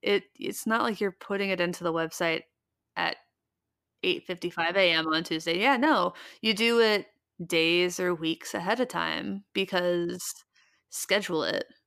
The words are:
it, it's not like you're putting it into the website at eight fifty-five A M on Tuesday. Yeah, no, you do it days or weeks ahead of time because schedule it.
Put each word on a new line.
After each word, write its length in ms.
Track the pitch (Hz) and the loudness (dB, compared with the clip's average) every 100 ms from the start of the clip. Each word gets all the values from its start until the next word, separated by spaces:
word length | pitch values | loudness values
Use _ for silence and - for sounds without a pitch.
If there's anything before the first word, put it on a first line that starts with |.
it, 220 | - 202 - _ | 2 0 -2 _
it's 300 | - 208 - | -8 -6 -2
not 160 | 226 | 0
like 180 | 240 208 | 0 0
you're 120 | 202 | -4
putting 380 | 185 - 196 196 | -4 -6 -2 0
it 100 | 185 | 0
into 240 | 175 175 | -2 -2
the 80 | 175 | -2
website 500 | 165 160 - 170 160 - _ _ _ _ - | -2 -4 -2 -2 -2 -6 _ _ _ _ -4
at 220 | 170 - _ _ _ _ _ _ _ _ | -4 -4 _ _ _ _ _ _ _ _
eight 200 | 190 175 - | -2 -2 -4
fifty-five 500 | 175 175 170 165 185 | -6 -6 -2 0 4
A 160 | 185 | 4
M 140 | 165 160 | 4 2
on 160 | 160 | 0
Tuesday. 360 | 170 160 165 170 | 0 -4 -2 0
Yeah, 160 | 226 269 | 2 4
no, 360 | 294 254 180 - - - | 4 4 2 -4 -20 -4
you 120 | 220 | -2
do 260 | 208 226 233 | 2 4 6
it 280 | 226 208 - _ _ _ 170 | 6 4 -2 _ _ _ -2
days 540 | 165 165 175 180 175 | 2 4 4 2 0
or 140 | 180 | -2
weeks 400 | 175 160 165 - | 0 -2 -4 -6
ahead 260 | 208 175 233 | -6 -2 0
of 80 | 254 | 0
time 560 | 170 82 80 - 196 - | -2 -2 -2 -4 -8 -6
because 800 | - 190 185 180 175 175 180 - - _ _ _ _ _ | -6 -2 0 0 0 0 -4 -10 -12 _ _ _ _ _
schedule 540 | - - 190 190 160 | -10 -2 -2 0 -2
it. 220 | 139 - - _ | 0 -2 -6 _